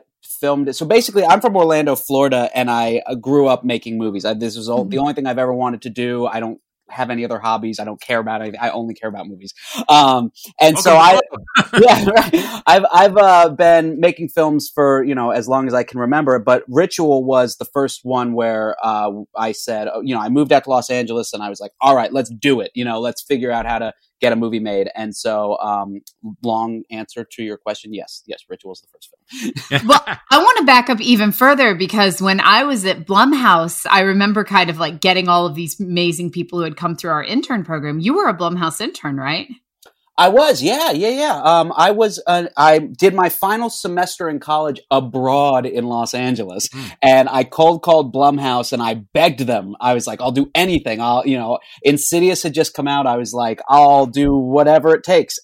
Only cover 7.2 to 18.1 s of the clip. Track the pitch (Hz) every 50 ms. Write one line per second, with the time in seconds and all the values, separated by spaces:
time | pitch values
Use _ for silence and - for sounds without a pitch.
7.2 | 117 113 117 107 104 113 113 110 110 113 110 101 107 107 107 - - - 123 117
8.2 | 110 110 110 110 110 107 101 107 117 117 - 117 117 113 107 - - 110 104 101
9.2 | 87 95 101 90 95 98 - _ - - - 269 - - 151 147 143 135 131 127
10.2 | 120 113 - - - - _ - 156 160 156 - - 185 165 160 165 180 185 -
11.2 | - - - 113 - - - - - - - 240 233 247 214 214 208 196 214 226
12.2 | - - - 330 196 - 233 214 - - 165 196 196 - - 175 190 202 185 208
13.2 | 202 190 180 175 170 165 147 135 180 170 170 165 160 160 160 139 165 175 - -
14.2 | 170 135 - - 160 156 151 147 143 - - - 143 139 135 135 131 135 139 131
15.2 | 120 120 107 120 113 117 131 135 131 131 120 123 120 - 127 127 123 120 139 151
16.2 | 156 135 127 123 104 131 127 123 - - 123 139 180 190 - - 170 151 143 135
17.2 | 127 127 131 127 127 120 - - 120 - - 143 139 127 - - - 123